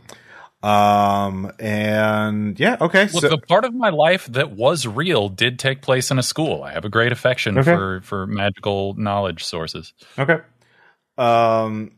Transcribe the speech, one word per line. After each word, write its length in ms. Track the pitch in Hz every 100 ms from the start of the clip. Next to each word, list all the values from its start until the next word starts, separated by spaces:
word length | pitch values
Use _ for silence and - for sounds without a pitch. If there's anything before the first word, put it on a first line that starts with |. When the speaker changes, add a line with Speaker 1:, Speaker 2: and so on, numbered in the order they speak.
| - - - - - _ 104
Speaker 1:
Um, 840 | 104 104 104 101 101 101 95 98 -
and 1000 | 107 107 107 107 107 107 107 107 107 95
yeah, 160 | 180 247
okay. 240 | 165 190
Speaker 2:
Look, 180 | 202 196
Speaker 1:
So 60 | 147
Speaker 2:
the 80 | 151
part 260 | - 185
of 100 | 254
my 140 | 240 226
life 360 | 151 156 185 -
that 260 | 120 147
was 340 | 107 127 170 120
real 420 | 110 180 135 101
did 280 | 95 120 123
take 220 | 135 135
place 280 | - 127 -
in 80 | 131
a 40 |
school. 400 | 123 - 160 80
I 100 | 69
have 120 | 80
a 60 | 101
great 220 | 110 120
affection 460 | 131 123 123 113 104
Speaker 1:
Okay. 160 | 135
Speaker 2:
for, 260 | 170 95 92
for 240 | - 101 98
magical 680 | 104 101 - 104 98 98
knowledge 480 | 101 104 101 98 82
sources. 480 | - - 82 - 82 _ - -
Speaker 1:
Okay. 200 | 139 160 - _ _ _ _ _ _ -
Um, 760 | 120 117 117 113 110 110 110